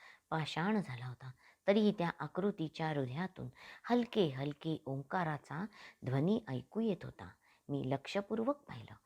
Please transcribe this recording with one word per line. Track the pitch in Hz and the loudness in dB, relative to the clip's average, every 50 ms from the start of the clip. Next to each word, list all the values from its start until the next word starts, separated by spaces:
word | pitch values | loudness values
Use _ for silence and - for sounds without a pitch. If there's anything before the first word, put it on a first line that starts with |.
| - - - - _ _ | -20 -20 -20 -20 _ _
पाषाण | 156 160 151 - - 160 165 202 220 208 165 - | -2 -2 0 0 0 0 2 4 2 2 2 0
झाला | 127 120 123 | -4 -6 -6
होता. | 127 123 - - 127 - - - - - _ _ - | -8 -10 -10 -12 -14 -14 -16 -20 -20 -20 _ _ 4
तरीही | 202 220 214 208 | 6 6 6 6
त्या | 202 - 175 170 - - | 4 4 0 0 0 -2
आकृतीच्या | 151 147 - 185 185 208 196 - 160 151 - - 160 156 | -6 -4 -2 0 0 0 0 0 -2 -4 -2 -2 -2 0
हृदयातून | 156 143 135 123 123 156 185 180 - - 127 123 - - - - - - - - | 2 2 0 0 -2 -4 -4 -4 -6 -8 -10 -10 -10 -14 -18 -18 -18 -14 0 2
हलके | 240 240 233 233 - 220 185 | 2 4 4 2 2 2 2
हलके | 151 131 135 139 147 143 - - 165 156 - - | 2 2 0 -2 -2 -4 -4 -2 -2 -2 -2 -2
ओंकाराचा | 135 135 139 135 - - 185 175 156 151 139 - - 139 160 202 233 - - - - - _ - | -4 -4 -4 -4 -2 -2 0 0 0 -2 -4 -6 -8 -6 -6 -6 -6 -8 -14 -20 -20 -18 _ -4
ध्वनी | 123 127 139 147 185 220 233 - - | 0 2 2 4 4 2 2 0 -2
ऐकू | 131 123 131 - - 208 | -4 -6 -6 -4 -4 -2
येत | 226 220 180 - - | 0 0 0 -2 -4
होता. | 123 - - 95 90 - _ _ _ _ _ _ - | -10 -12 -12 -14 -16 -16 _ _ _ _ _ _ -4
मी | 143 139 135 131 | -4 -2 0 0
लक्षपूर्वक | 135 135 - - - 196 202 - 220 220 226 254 294 - | -2 -2 -2 -2 -2 -2 -2 0 -2 0 0 0 -2 -2
पाहिलं. | - - 131 120 107 - - - _ | -6 -12 -14 -12 -12 -14 -18 -20 _